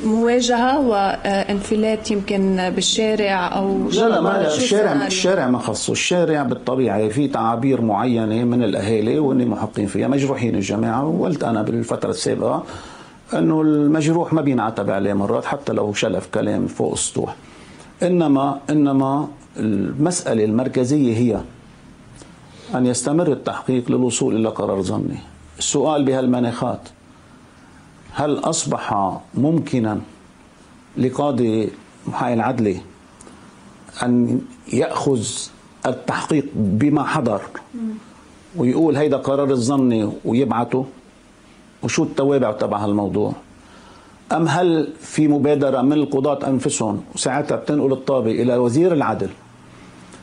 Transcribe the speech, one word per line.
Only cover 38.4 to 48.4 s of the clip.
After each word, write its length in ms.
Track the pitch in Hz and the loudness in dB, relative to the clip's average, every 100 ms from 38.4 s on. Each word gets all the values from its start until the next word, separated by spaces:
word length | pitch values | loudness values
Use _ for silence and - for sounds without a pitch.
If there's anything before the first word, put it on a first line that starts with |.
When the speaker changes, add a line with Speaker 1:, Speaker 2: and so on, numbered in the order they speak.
| - 175 | -10 -2
Speaker 2:
ويقول: 400 | 123 131 160 135 | 0 2 2 2
"هيدا 200 | 151 135 | 2 0
قرار 340 | 135 139 139 | 0 0 2
الظني"، 600 | 135 117 139 127 113 104 - | 0 0 2 2 2 0 -4
ويبعته؟ 640 | - 117 131 117 120 127 135 - - - - - - - - - | -2 0 0 0 -2 -4 -6 -12 -20 -20 -20 -20 -20 -20 -20 -8
وشو 200 | 117 - | -4 -2
التوابع 500 | 156 - 139 139 117 | -2 0 2 2 2
تبع 320 | 107 104 104 | 0 -2 -2
هالموضوع؟ 480 | 104 104 98 95 104 - - - - - - - - - - | 0 0 0 0 -2 -4 -14 -20 -20 -20 -20 -20 -20 -14 -4
أم 160 | 160 160 | 0 2
هل 400 | 156 180 160 143 - | 2 2 2 0 -6
في 280 | - - 151 | -8 0 2
مبادرة 520 | 143 147 147 139 131 | 4 4 2 2 2
من 120 | 131 | 2
القضاة 560 | 151 139 139 143 139 135 | 2 2 0 0 0 0
أنفسهم 520 | 131 147 - 110 101 - | 0 0 -2 -2 -4 -8
وساعتها 420 | - 143 135 147 113 | -6 -2 -2 -2 -4
بتنقل 360 | - 147 135 | -2 0 2
الطابة 380 | 135 139 131 113 | 0 0 0 0
إلى 260 | 110 | 0